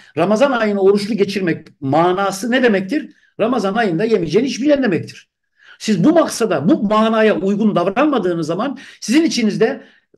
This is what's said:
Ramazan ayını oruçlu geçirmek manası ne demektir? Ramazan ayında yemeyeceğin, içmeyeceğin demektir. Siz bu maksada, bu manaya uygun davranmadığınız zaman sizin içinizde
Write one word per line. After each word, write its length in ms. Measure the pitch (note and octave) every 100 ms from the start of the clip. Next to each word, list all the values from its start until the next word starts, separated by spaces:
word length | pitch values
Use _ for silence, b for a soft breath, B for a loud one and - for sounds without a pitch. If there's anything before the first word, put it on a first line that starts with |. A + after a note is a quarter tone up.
| B -
Ramazan 360 | F3 G#3+ C#4
ayını 280 | A#3+ G#3+ G3+
oruçlu 340 | F#3+ G3+ G3+
geçirmek 540 | G#3+ G3 G3+ F#3 D#3 - _
manası 680 | C3+ D3 F3 F#3 G3 F#3+ B3
ne 120 | B3+
demektir? 540 | B3 F#3+ F#3+ D4+ B3 b b -
Ramazan 340 | A3 B3+ F#3+
ayında 300 | G3+ A3+ E3
yemeyeceğin, 420 | A3+ G#3+ D#3+ F3 C4+
içmeyeceğin 360 | G3 C#4+ C#4
demektir. 460 | B3 D3+ A#2+ - _ _ _ b b b
Siz 260 | - G3+
bu 80 | G#3+
maksada, 560 | E4+ B3+ - A3 E3 D3+
bu 140 | D4+
manaya 540 | G3 G#3+ A3 A3 A3 F#3
uygun 360 | F#3+ G3+ G#3+ E3+
davranmadığınız 720 | F3 G3 D4+ C4 F3+ E3 D3+
zaman 320 | E3+ C4 C4 B B
sizin 240 | - C4
içinizde 600 | E4 - A3 E3+ A3 C4+ B B B